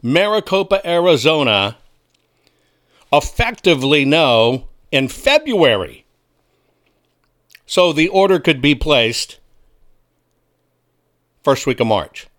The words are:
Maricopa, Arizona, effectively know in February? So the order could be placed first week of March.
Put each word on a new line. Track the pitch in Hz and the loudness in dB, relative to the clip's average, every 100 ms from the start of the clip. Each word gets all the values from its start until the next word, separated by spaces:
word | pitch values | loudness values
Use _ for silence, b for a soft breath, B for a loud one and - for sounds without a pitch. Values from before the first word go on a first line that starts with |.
Maricopa, | 117 147 202 214 - 190 190 196 180 | 0 0 0 -2 -2 -4 0 -4 0
Arizona, | 170 175 156 127 156 135 101 101 113 _ _ _ _ _ _ _ _ _ _ _ _ _ | 0 2 2 2 0 2 0 0 -6 _ _ _ _ _ _ _ _ _ _ _ _ _
effectively | 147 - - 226 247 - 151 135 151 139 | -2 -2 -6 -6 -2 0 0 2 0 2
know | 156 147 117 113 127 - - _ | 2 2 2 2 -2 -10 -20 _
in | 139 135 | -4 -4
February? | - - 294 302 220 151 104 87 - _ _ _ _ _ _ _ _ _ _ _ _ _ _ _ _ _ | -4 0 0 0 0 2 2 -4 -12 _ _ _ _ _ _ _ _ _ _ _ _ _ _ _ _ _
So | - 175 | 0 0
the | 151 165 | 2 0
order | 190 196 185 | 0 2 0
could | - 143 | 0 0
be | 139 143 | 0 -2
placed | - 143 113 117 - - _ _ _ _ _ _ _ _ _ _ _ _ _ _ _ _ _ _ _ _ | 0 0 0 -4 -10 -16 _ _ _ _ _ _ _ _ _ _ _ _ _ _ _ _ _ _ _ _
first | - 131 - | -2 -2 -2
week | 123 | -4
of | 113 | -2
March. | 104 76 - - | -2 -4 -16 -20